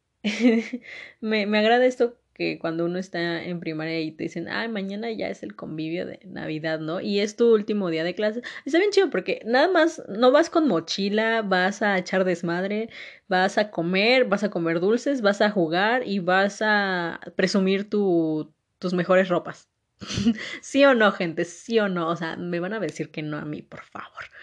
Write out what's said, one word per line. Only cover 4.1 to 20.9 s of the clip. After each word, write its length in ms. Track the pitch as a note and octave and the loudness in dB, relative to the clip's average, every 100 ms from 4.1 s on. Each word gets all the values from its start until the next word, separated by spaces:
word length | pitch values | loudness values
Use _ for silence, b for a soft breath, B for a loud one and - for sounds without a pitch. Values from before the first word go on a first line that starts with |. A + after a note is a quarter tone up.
te 120 | D#3 | -6
dicen, 220 | E3+ E3+ E3+ | -8 -8 -6
"Ay, 200 | G3+ A3+ | -6 -4
mañana 420 | G#3+ G3 G3+ A#3 | -6 -6 -6 -8
ya 180 | G#3+ F#3+ | -6 -6
es 120 | G3 | -8
el 140 | - G#3 | -12 -12
convivio 480 | - D#3 D#3+ F3 | -10 -8 -6 -6
de 160 | - - F#3+ | -8 -12 -16
Navidad", 540 | - D#3+ D#3 D#3+ D#3+ | -12 -8 -6 -4 -4
¿no? 200 | D#3 E3+ | -4 -6
Y 200 | G#3 G3+ | -2 -2
es 140 | G#3 | -2
tu 200 | - A#3 | 2 4
último 340 | A3 G#3 G#3 F#3 | 4 2 -2 -2
día 160 | D#3+ | -2
de 100 | E3+ | -4
clase. 280 | F3+ G#3+ A3+ B B - | -2 -2 -4 B B 0
Está 120 | D#4+ | 2
bien 120 | G4+ | 4
chido 180 | G4 F4+ | 4 2
porque 320 | F#3 - - G#3+ | 0 -4 -6 0
nada 220 | B3+ E4+ | 2 4
más 340 | F4+ E4 - - | 4 2 0 -10
no 240 | G3+ B3 | 2 6
vas 180 | D4 E4 | 6 4
con 180 | E4+ D4+ | 2 2
mochila, 720 | E3+ E3 - G3 G#3 A3+ A3+ | 0 -2 -4 0 0 0 0
vas 400 | G#3 F#3 F#3 G3+ | 0 2 2 0
a 160 | G#3 F#3+ | 0 0
echar 280 | F3+ F#3+ | 0 0
desmadre, 680 | F#3 F3 E3+ E3+ G3 G#3 A3+ B B B _ | 0 0 -2 -4 -2 -4 -6 B B B _
vas 300 | F3+ F#3+ G#3+ | 2 2 0
a 140 | G#3+ | -2
comer, 560 | - E3 F#3+ A3 C4 A3 | -2 0 2 4 4 4
vas 180 | G3+ | 0
a 60 | G#3 | 0
comer 300 | F3+ E3 E3 | -2 0 0
dulces, 420 | F#3 A#3+ C#4+ C#4 | 2 0 0 0
vas 180 | G3+ G3+ | 0 2
a 100 | G#3 | 2
jugar 560 | G#3 D#3+ E3+ G#3 B3 G3+ | 2 0 2 2 0 -2
y 120 | G3 | -2
vas 420 | E3+ F#3 G3+ G3+ | 2 2 2 0
a 600 | G#3+ G#3 G3 F3+ E3+ - - - | 0 2 2 -2 -4 -8 -10 -2
presumir 520 | F#3 G3+ F#3+ G3 G#3 | 2 2 2 0 0
tu, 640 | G#3 G3 E3+ D#3+ D#3 D3+ _ _ _ | 0 2 2 2 -2 -6 _ _ _
tus 140 | F3+ | -4
mejores 380 | F3+ F3 F#3 F#3 | -2 4 4 4
ropas. 400 | F3 - - _ _ _ _ | 0 -2 -14 _ _ _ _
<laughs> 640 | - - G3+ A3 - - | -8 0 0 0 -6 -14
¿Sí 240 | - C4+ | -2 4
o 100 | C#4 | 6